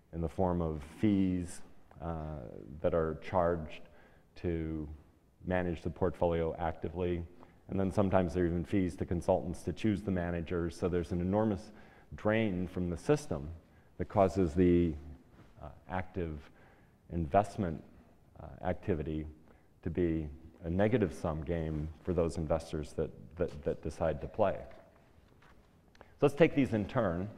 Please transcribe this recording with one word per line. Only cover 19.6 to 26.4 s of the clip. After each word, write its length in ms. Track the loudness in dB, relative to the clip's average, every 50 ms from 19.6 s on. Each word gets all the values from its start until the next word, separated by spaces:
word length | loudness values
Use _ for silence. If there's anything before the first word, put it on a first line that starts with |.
| -20 _ _ _ -8
to 60 | -4
be 400 | 0 2 2 2 2 0 -2 -6 -10 -14 -16 -20 -20 -12 -6
a 60 | -2
negative-sum 720 | 2 2 4 4 4 4 2 2 0 -4 -4 -4 -4 -4 -4
game 460 | -2 -2 -2 -2 -2 -4 -4 -4 -6 -8 -10 -4
for 100 | -2 0
those 240 | 2 2 2 0 -2
investors 560 | -2 0 0 -2 -2 -4 -6 -6 -6 -6 -4
that, 180 | -4 -4 -4 -6 -12 -18 -18 -4
that, 260 | -4 -4 -4 -4 -6 -4
that 180 | -4 -6 -4 -6
decide 380 | -10 -4 0 0 0 0 -2
to 60 | -6 -8
play. 300 | 0 0 2 2 2 -2 -8 -14 -16 -20 -20 -20 -20 -20 -20 -20 -20 -20 -20 -20 -20 -20 -20 -20 -20 -20 _ -20 _ -20 _ -20 _ -20
So 40 | -20 -20 -2 2
let's 120 | 2 2 6
take 220 | 6